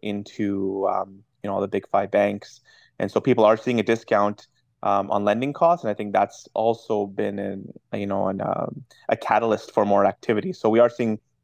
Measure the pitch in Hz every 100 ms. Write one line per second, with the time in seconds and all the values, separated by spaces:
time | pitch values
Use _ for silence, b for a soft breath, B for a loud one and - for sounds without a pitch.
0 | 104 101 104 - 101 98 95 98 98 95
1 | 98 98 _ _ 101 95 101 101 - 101
2 | 101 101 101 104 - - b b b -
3 | 104 104 135 113 107 110 127 120 110 113
4 | - 107 104 107 _ _ _ _ 101 101
5 | 98 101 101 110 139 143 170 170 110 104
6 | 104 98 101 - - - 113 113 - 107
7 | 101 98 104 101 98 95 - - _ 104
8 | 101 98 98 95 - - - - - b
9 | - 113 - 110 113 104 - - 104 101
10 | 98 - - 104 185 - 110 113 120 -
11 | 117 107 _ _